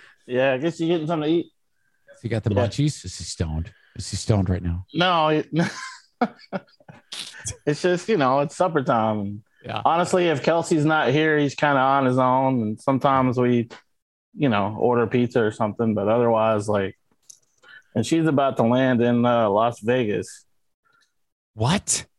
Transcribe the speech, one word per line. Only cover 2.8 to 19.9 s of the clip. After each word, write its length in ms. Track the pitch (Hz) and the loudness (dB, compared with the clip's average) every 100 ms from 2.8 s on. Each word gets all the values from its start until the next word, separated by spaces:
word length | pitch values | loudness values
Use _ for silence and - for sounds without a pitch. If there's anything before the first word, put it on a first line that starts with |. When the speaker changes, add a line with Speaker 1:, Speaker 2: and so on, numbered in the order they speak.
| 151 - 90 | -2 -2 -12
Speaker 2:
Is 100 | - | -12
he 80 | |
stoned? 480 | 87 - 80 78 82 - _ - | -12 -6 -6 -6 -8 -14 _ -14
Is 140 | - | -10
he 60 | 101 | -8
stoned 320 | - 104 92 | -2 0 0
right 120 | 90 | -2
now? 220 | 87 87 - | -4 -6 -6
Speaker 1:
No, 380 | 160 185 170 156 | -2 0 2 2
he, 120 | 156 - | 0 -2
<laughs> 760 | 151 - - - - _ - 240 - - 196 _ _ - - - - - - - - 147 | -2 -2 -6 -16 -18 _ -4 -4 -6 -14 -14 _ _ -20 -20 -16 -14 -14 -12 -14 -8 -6
it's 160 | 147 | -2
just, 260 | 180 175 - | 0 -2 -2
you 80 | 208 | 0
know, 240 | 131 135 | 2 0
it's 160 | 147 - | -2 -2
supper 260 | 185 160 | 0 0
time. 600 | 131 117 110 107 101 104 _ _ | 0 2 2 0 -4 -8 _ _
Speaker 2:
Yeah. 180 | 120 110 | -10 -2
Speaker 1:
Honestly, 440 | 135 165 175 185 175 | 0 2 2 2 2
if 140 | 139 | 0
Kelsey's 420 | 165 165 165 160 | 0 0 2 0
not 260 | 151 156 123 | 2 2 2
here, 280 | 147 156 151 | 2 2 2
he's 160 | 143 | 0
kinda 260 | - 147 139 | 0 2 2
on 240 | 131 139 | 4 2
his 140 | 131 127 | 2 2
own. 440 | 127 127 135 127 | 2 2 0 0
And 180 | 107 107 | -4 -4
sometimes 580 | - 135 143 135 127 123 | -2 0 2 2 2 2
we, 300 | 123 120 117 - _ _ _ _ _ | 2 2 -2 -10 _ _ _ _ _
you 140 | - 143 | -2 0
know, 280 | 104 101 107 | 0 -2 0
order 280 | 120 120 113 | 0 2 2
pizza 360 | 123 120 127 | 0 0 0
or 80 | 107 | 0
something, 440 | 107 110 101 113 | 0 -4 -2 -2
but 140 | 104 101 | 0 0
otherwise, 600 | 120 117 110 113 107 104 | 2 2 2 2 0 0
like, 300 | 101 95 - _ _ _ - _ _ - - _ | -2 -2 -8 _ _ _ -20 _ _ -20 -20 _
and 100 | - - | -4 0
she's 200 | 165 160 | 2 2
about 300 | 143 135 120 | 2 0 2
to 40 | |
land 360 | 117 127 131 120 | 2 4 2 2
in, 220 | 120 120 | 2 2
uh, 240 | 120 117 107 | 2 2 2
Las 320 | 104 120 110 | 2 0 -2
Vegas. 640 | 107 | -2